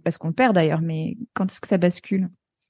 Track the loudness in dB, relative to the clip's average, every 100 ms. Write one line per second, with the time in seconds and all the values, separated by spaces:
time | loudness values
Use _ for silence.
0 | -2 -4 -4 2 4 4 4 2 -2 -4
1 | -6 -8 -10 -6 -4 -4 -2 2 2 0
2 | -4 -2 -2 _ _ _